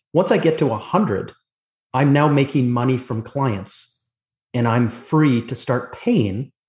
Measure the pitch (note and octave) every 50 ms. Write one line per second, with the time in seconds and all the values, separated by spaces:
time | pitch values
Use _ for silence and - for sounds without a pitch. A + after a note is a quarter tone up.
0 | _ _ - D#3+ F#3 - - - D#3+ E3 D#3 - D#3 B2+ A2+ G#2+ - - - F#3+
1 | A3 C#3 G2+ F#2 - - - _ _ _ _ _ _ _ _ _ _ _ - C3
2 | C#3+ C#3+ C#3 D3 D3 D3+ C#3+ C#3 C#3 C#3 - C#3+ B2+ B2 B2 A#2+ B2 C3 C3 A#2+
3 | - - B2 A2 A2+ - - C#3+ C3+ B2 G#2 F#2+ F#2+ - - - - - - _
4 | _ _ _ _ _ _ _ _ _ _ - A#2+ A#2+ A#2 A2+ B2 A#2+ A2 - -
5 | - - D#3+ D#3 D#3 C#3+ B2 A#2 A#2 - C3 - - - B2 B2 - - - -
6 | - A#3+ A#3+ F3 A2 G2 F#2+ A2 C3+ - _ _ _